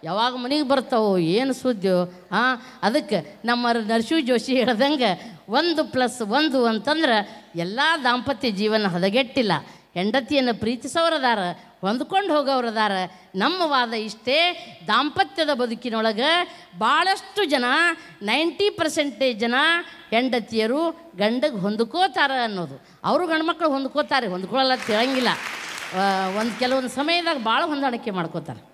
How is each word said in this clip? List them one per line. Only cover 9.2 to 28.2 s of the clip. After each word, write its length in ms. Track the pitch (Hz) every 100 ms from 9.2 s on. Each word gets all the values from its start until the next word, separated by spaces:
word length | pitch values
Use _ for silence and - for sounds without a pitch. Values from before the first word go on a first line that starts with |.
| 269 - 220 156 - - _
ಹೆಂಡತಿಯನ್ನು 680 | - 196 262 226 294 254 202
ಪ್ರೀತಿಸೋರದಾರ, 800 | 208 247 269 339 330 320 254 220 180 165 - -
ಹೊಂದ್ಕೊಂಡು 560 | 185 220 294 381 403 302
ಹೋಗೋರು 320 | 262 262 233
ಅದಾರ. 240 | 220 214 190 180 - -
ನಮ್ಮ 280 | 190 233 370
ವಾದ 280 | 330 277 240
ಇಷ್ಟೇ, 460 | 226 220 - - 285 349 349 - - 170
ದಾಂಪತ್ಯದ 640 | 214 294 349 392 - 302
ಬದುಕಿನೊಳಗೆ 1160 | 277 247 233 240 220 220 208 277 339 349 - - 175
ಭಾಳಷ್ಟು 680 | 214 294 359 381 - -
ಜನ, 200 | 359 277 247 285 339 330 - -
ನೈಂಟಿ 480 | 208 247 330 285 403
ಪರ್ಸೆಂಟೇಜ್ 680 | 403 320 320 285 214 269 220
ಜನ 140 | 233 247 302 339 349 - -
ಹೆಂಡತಿಯರು 800 | 220 254 247 208 226 220 277 330 320 - 180
ಗಂಡಗೆ 400 | 208 240 302 226
ಹೊಂದ್ಕೋತಾರ 720 | 190 208 226 320 381 - 285 269
ಅನ್ನೋದು. 420 | 233 196 160 135 - -
ಅವರು 220 | - 262 330
ಗಂಡ್ಮಕ್ಳು 440 | 320 320 330 330
ಹೊಂದ್ಕೋತಾರೆ, 560 | 269 262 285 294 277 226
ಹೊಂದ್ಕೊಳ್ಳಲ್ಲ 460 | 180 185 247 262
ಅಂತ 100 | 254
ಹೇಳಂಗಿಲ್ಲ. 460 | - 214 247 262 233 160 - - - - -
ಆ, 340 | 185 196 190 190
ಒಂದು 300 | 196 226 202
ಕೆಲವೊಂದು 300 | 247 262 254
ಸಮಯದಾಗ 500 | 254 294 349 339 302
ಭಾಳ 240 | 226 240
ಹೊಂದಾಣಿಕೆ 460 | 330 285 277 233 -
ಮಾಡ್ಕೋತಾರೆ. 600 | 190